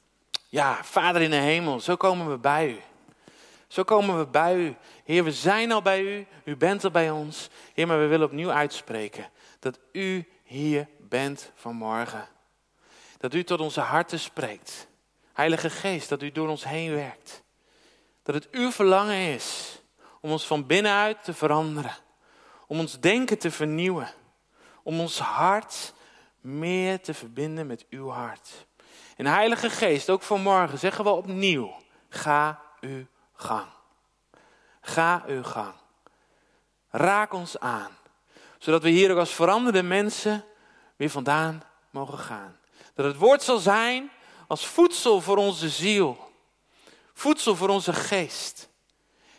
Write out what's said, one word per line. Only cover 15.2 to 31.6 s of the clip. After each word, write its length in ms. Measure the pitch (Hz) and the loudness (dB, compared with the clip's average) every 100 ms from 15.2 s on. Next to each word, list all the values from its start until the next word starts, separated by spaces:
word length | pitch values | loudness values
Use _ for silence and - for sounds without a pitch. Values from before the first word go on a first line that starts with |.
| _ | _
Heilige 380 | - 156 160 165 | -2 0 0 -2
Geest, 380 | - 196 170 - | -4 -4 -4 -6
dat 140 | 139 | -6
u 100 | 143 | -6
door 160 | 147 156 | -4 -4
ons 160 | 151 | -4
heen 300 | 135 160 165 | -6 -6 -4
werkt. 480 | 147 135 - - - _ _ _ _ _ _ _ _ | -4 -6 -12 -20 -20 _ _ _ _ _ _ _ _
Dat 120 | - | -6
het 160 | 147 - | -6 -6
uw 200 | 254 247 | -4 -2
verlangen 640 | - 190 190 208 196 180 | 4 6 6 4 0 -2
is 440 | 127 - - - - _ _ - _ | -4 -6 -10 -12 -18 _ _ -20 _
om 100 | 156 | -4
ons 160 | 156 - | -4 -2
van 200 | 151 135 | -2 2
binnenuit 580 | 180 208 202 214 214 | 2 2 2 0 -2
te 100 | - | -10
veranderen. 600 | 160 151 151 156 151 123 - _ _ _ _ _ - - | -2 0 2 0 -4 -8 -12 _ _ _ _ _ -20 -8
Om 120 | 156 | -6
ons 220 | 160 127 | -6 0
denken 380 | 170 233 254 214 | 2 2 0 -2
te 120 | 170 | -2
vernieuwen. 600 | - 151 156 185 175 117 - _ _ _ _ - _ | -2 -2 0 -2 -2 -6 -14 _ _ _ _ -20 _
Om 180 | - 160 | -6 -4
ons 180 | 170 - | -4 -4
hart 720 | - - 170 208 - - - - - - _ _ | -4 0 2 2 -2 -12 -14 -16 -20 -20 _ _
meer 600 | 131 143 165 185 185 185 | -12 -6 -2 -2 -2 -4
te 140 | - | -6
verbinden 520 | 151 117 120 151 160 147 | -12 -10 -8 -6 -6 -8
met 200 | 117 - | -10 -14
uw 180 | 135 135 | -14 -10
hart. 580 | 123 120 107 - - - _ _ - - - | -10 -10 -12 -20 -20 -20 _ _ -20 -20 -4
En 100 | 135 | 2
Heilige 440 | 175 220 233 233 | 4 4 2 -2
Geest, 400 | - 214 147 - | 0 2 2 2
ook 120 | 190 | 0
vanmorgen 560 | - 202 196 190 170 135 | 0 0 4 4 2 0
zeggen 260 | 185 190 | -4 0
we 60 | 208 | 0
opnieuw, 640 | 180 190 190 196 147 | 0 0 0 2 0